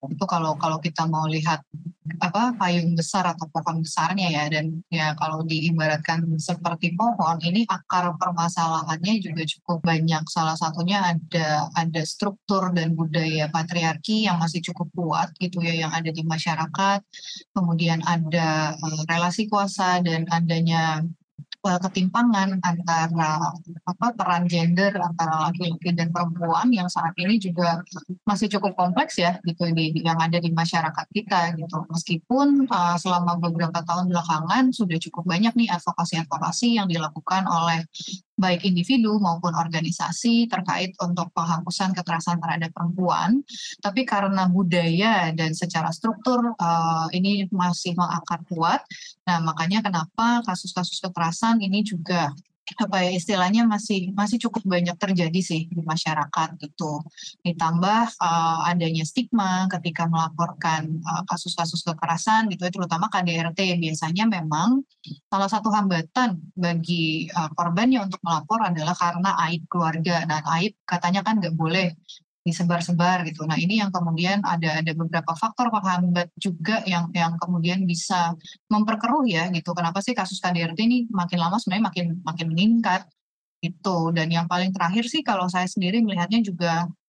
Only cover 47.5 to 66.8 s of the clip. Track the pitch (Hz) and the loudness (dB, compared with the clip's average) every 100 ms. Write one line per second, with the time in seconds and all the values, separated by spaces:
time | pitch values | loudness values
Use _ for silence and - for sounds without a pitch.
47.5 | 196 180 175 185 170 170 180 - 170 170 | 0 0 0 -4 0 0 -2 -4 -6 -6
48.5 | 165 165 254 - - - - - 175 165 | -2 2 0 -2 -18 -18 -10 -2 0 0
49.5 | 156 165 208 226 175 160 - 226 240 233 | 0 0 2 2 -2 -4 0 2 2 0
50.5 | 185 185 - 180 - 185 180 170 170 226 | -6 -4 -4 -4 -4 -8 -2 -2 0 2
51.5 | 233 196 196 214 180 160 180 151 139 - | 2 2 0 0 -4 -2 0 0 -4 -18
52.5 | _ - - 202 190 180 185 170 196 196 | _ -18 -4 -2 2 2 0 0 2 4
53.5 | 214 233 208 214 202 180 196 208 233 233 | 6 4 4 0 0 0 0 2 2 0
54.5 | 226 190 180 175 170 196 185 165 175 185 | -2 0 2 2 0 0 2 2 2 0
55.5 | 160 165 170 160 165 - 156 147 175 156 | -2 -2 -4 -2 -2 0 -2 -2 -2 -2
56.5 | 165 147 - 160 147 160 - - - 175 | -4 -14 -6 -6 -4 -8 -14 -18 -6 -4
57.5 | 170 165 170 185 220 233 - 175 170 165 | 0 2 2 4 4 2 0 0 2 2
58.5 | 160 170 180 165 165 160 - 240 233 190 | 2 0 2 0 0 -2 -2 0 0 2
59.5 | 185 190 180 175 165 165 165 160 165 170 | 2 0 -2 -4 -2 0 2 0 -2 -4
60.5 | - 170 160 156 160 165 165 190 170 - | -2 -2 -2 -2 -6 -4 -6 -4 -6 -6
61.5 | - 170 165 - 165 170 165 - 220 220 | -4 -4 -4 -4 -4 -2 -2 4 4 4
62.5 | 175 180 190 180 165 208 202 180 165 170 | 0 -4 -2 -2 0 0 0 0 0 -2
63.5 | 165 190 175 165 156 160 170 226 196 156 | 0 0 2 0 -2 -2 2 2 2 0
64.5 | 151 185 262 269 _ - 165 _ 196 196 | 2 4 2 0 _ -18 -18 _ 0 2
65.5 | 208 220 214 196 170 160 - 254 180 - | 0 2 2 2 0 -2 0 0 0 -8
66.5 | - 175 170 | -4 -2 0